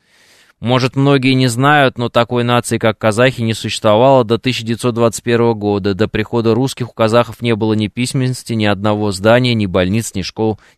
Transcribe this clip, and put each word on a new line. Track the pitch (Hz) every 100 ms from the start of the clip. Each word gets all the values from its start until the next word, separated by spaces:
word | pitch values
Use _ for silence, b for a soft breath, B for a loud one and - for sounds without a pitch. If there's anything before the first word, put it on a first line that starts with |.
| b b b b b _
Может, | 110 127 127 135
многие | 139 139 127
не | 131 131
знают, | 117 139 151 131 -
но | 120
такой | 123 117 120
нации, | 120 120 - 113
как | 113 107
казахи, | 113 107 127 123
не | 113
существовало | 110 110 - 110 107 131 135
до | 110 117
тысяча | 131 120 113
девятьсот | 117 135 117
двадцать | 117 -
первого | - 117 117
года. | 110 104 101 98
До | 95 107
прихода | 107 107 120 113 110
русских | 131 - 120
у |
казахов | - 113 113 117 110
не | 120 110
было | 110
ни | 107 107
письменности, | - 123 139 127 127 -
ни | 117 107
одного | 98 107 107 104
здания, | 95 104 120 127
ни | 117 101
больниц, | 92 90 107 110 98
ни |
школ, | 87 - 110 104 b